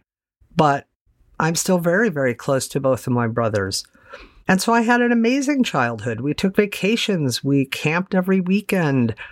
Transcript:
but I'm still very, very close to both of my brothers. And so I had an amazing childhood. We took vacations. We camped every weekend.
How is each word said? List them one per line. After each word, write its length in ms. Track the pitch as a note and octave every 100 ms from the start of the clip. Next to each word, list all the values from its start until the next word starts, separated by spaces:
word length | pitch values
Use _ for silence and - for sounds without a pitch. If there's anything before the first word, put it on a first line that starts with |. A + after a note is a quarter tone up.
| _ _ _ _ _ D#3+
but 320 | D3+ C#3+ - _ _ _ _ -
I'm 160 | D#3+ E3
still 240 | - F3+
very, 300 | E3+ F#3 A#3
very 240 | D3 C3
close 340 | A#2 - C3+ -
to 100 | C#3+
both 260 | C3+ B2 -
of 80 |
my 140 | B2 A#2
brothers. 580 | A#2 A2+ G#2 F#2+ - - _ - - - - -
And 120 | F#3
so 140 | -
I 80 | A#3
had 200 | A3+ A#3+
an 100 | A#3+
amazing 520 | A#3+ A3+ C4+ C4+ C#4+
childhood. 580 | - D3 A#2 A2+ A#2 A2
We 120 | C#3
took 220 | D3 F#3+ F#3+
vacations. 880 | G#3 - F#3+ A3+ - F#3 C3+ -
We 220 | C3+ C#3 C3
camped 500 | - D3+ E3+ F#3+ F#3
every 240 | F#3 F#3+
weekend. 720 | F3+ G3 - - C#3+ C3+ A2+ - -